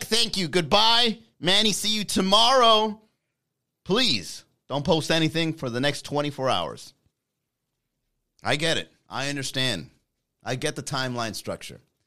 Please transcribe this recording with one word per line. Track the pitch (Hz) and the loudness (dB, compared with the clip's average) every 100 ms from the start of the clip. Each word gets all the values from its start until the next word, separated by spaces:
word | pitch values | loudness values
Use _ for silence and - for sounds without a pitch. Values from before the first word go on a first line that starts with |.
| - | -2
thank | 220 226 185 | 0 0 -2
you, | 165 | -2
goodbye. | 180 151 202 226 233 240 - - _ | -2 2 4 4 4 2 -2 -10 _
Manny, | 160 196 214 | 0 2 2
see | 185 208 | 0 -2
you | 214 196 | -2 -2
tomorrow." | 208 190 208 233 269 240 220 220 214 _ _ _ _ _ _ _ _ | 0 4 4 6 6 6 6 2 -4 _ _ _ _ _ _ _ _
Please | - 214 240 110 80 - - _ - | -2 0 2 -2 -4 -14 -18 _ -8
don't | 135 143 | -4 0
post | 170 - | 0 2
anything | 165 156 160 160 | 2 2 0 -2
for | 160 131 | -4 -6
the | 117 | -2
next | 143 143 - | -2 -2 -4
twenty-four | 143 147 135 131 | -4 -4 -2 0
hours. | 98 78 57 - - _ _ _ _ _ _ _ _ _ _ _ _ _ _ | 0 -2 -8 -16 -20 _ _ _ _ _ _ _ _ _ _ _ _ _ _
I | 101 143 | -2 0
get | 165 127 | 0 -2
it. | 80 _ _ | -4 _ _
I | 113 139 | -8 -6
understand. | 143 131 135 131 95 67 _ _ _ _ _ | -6 -6 -2 -2 -2 -8 _ _ _ _ _
I | 110 127 | -8 -6
get | 151 147 | -6 -6
the | |
timeline | 120 139 131 120 113 98 | -6 -6 -4 -4 -6 -6
structure. | - 87 - - _ _ | -8 -10 -12 -20 _ _